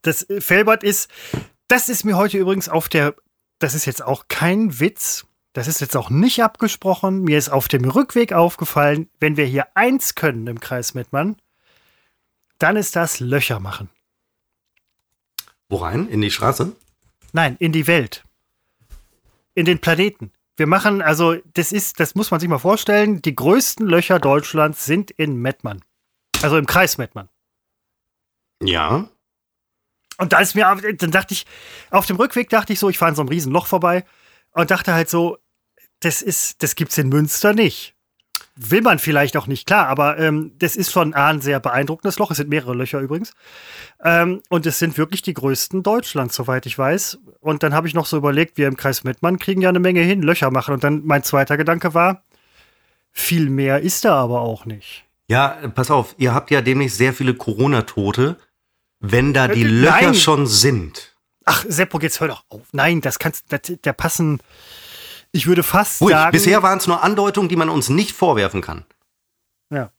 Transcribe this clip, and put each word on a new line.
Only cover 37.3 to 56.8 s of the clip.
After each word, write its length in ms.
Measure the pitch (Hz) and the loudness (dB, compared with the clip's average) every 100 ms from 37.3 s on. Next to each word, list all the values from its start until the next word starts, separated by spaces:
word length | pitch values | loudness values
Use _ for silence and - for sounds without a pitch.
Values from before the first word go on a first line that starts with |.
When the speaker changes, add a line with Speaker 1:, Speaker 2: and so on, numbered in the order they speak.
| - 208 | 0 2
Speaker 1:
nicht. 420 | 214 202 - - _ _ _ _ - - - | 4 0 -2 -16 _ _ _ _ -16 -16 -16
Will 220 | 113 135 | 0 2
man 160 | 233 147 | 4 2
vielleicht 380 | - 147 143 151 | 2 2 2 0
auch 100 | - | -4
nicht, 200 | 135 - | -8 2
klar, 200 | 202 147 | 2 2
aber, 320 | 135 143 151 | 2 0 2
ähm, 340 | 160 151 156 _ | 0 0 -4 _
das 160 | 175 | -4
ist 160 | - 180 | -2 0
schon 240 | 185 156 | 0 0
A, 140 | 143 147 | 2 2
ein 120 | 156 | 2
sehr 200 | 131 139 | -2 -2
beeindruckendes 580 | 127 123 139 160 202 - | 0 -2 -2 -4 -6 -2
Loch. 140 | - | -4
Es 60 | 147 | -2
sind 100 | 147 | -2
mehrere 260 | 151 127 | -4 -4
Löcher 240 | 123 127 143 | -6 -6 -6
übrigens. 340 | 135 160 226 _ - - - - - _ | -6 -6 -8 _ -20 -20 -20 -20 -20 _
Ähm, 400 | 165 170 170 185 _ | 2 2 2 -2 _
und 180 | 170 160 | -2 0
es 140 | - | -2
sind 180 | 165 147 | -2 -2
wirklich 240 | 156 196 | -2 -4
die 120 | - | -6
größten 500 | 151 135 131 - 190 | -4 -2 -2 -4 -4
Deutschlands, 500 | 190 226 - 147 127 | 0 -2 -2 -6 -4
soweit 320 | - 131 127 123 | -4 -4 -4 -4
ich 100 | - | -2
weiß. 420 | 135 175 - - - _ | -2 0 -4 -10 -20 _
Und 240 | 151 151 | -4 0
dann 100 | 156 | 0
habe 140 | 147 165 | 0 0
ich 80 | |
noch 120 | 160 151 | -4 -2
so 100 | 156 | 0
überlegt, 420 | 143 139 - - | 2 2 0 0
wir 80 | 139 | -2
im 100 | 131 | 0
Kreis 280 | 135 127 | -4 -2
Mettmann 340 | 127 123 170 180 | -6 -2 -2 -2
kriegen 220 | - 190 | -2 0
ja 80 | 185 | 2
eine 100 | 180 | 2
Menge 220 | 180 180 | 2 2
hin, 220 | 170 202 | 2 2
Löcher 280 | 160 170 135 | 2 2 0
machen. 240 | 131 - | 0 -2
Und 80 | 135 | -2
dann 200 | 143 151 | 0 0
mein 180 | 156 143 | 0 0
zweiter 340 | - 139 135 147 | 2 0 0 0
Gedanke 380 | 156 170 180 | 0 0 0
war, 300 | 165 180 190 _ _ _ _ _ _ _ _ _ | 2 2 0 _ _ _ _ _ _ _ _ _
viel 360 | - - 170 147 | -8 -2 0 0
mehr 320 | 135 135 139 | 0 2 0
ist 240 | 180 - | 0 0
da 120 | 226 147 | 2 2
aber 240 | 120 120 | 2 -2
auch 240 | 117 110 | -4 -6
nicht. 400 | 113 107 - - _ _ - | -12 -14 -16 -20 _ _ 0
Speaker 2:
Ja, 220 | 127 139 - 139 | 2 2 -2 -8
pass 160 | - 127 | -4 2
auf, 240 | 147 110 - | 2 0 -2
ihr 160 | 127 | 0
habt 160 | 123 - | 0 2
ja 100 | 143 | 0
demnächst 360 | 120 131 | 2 0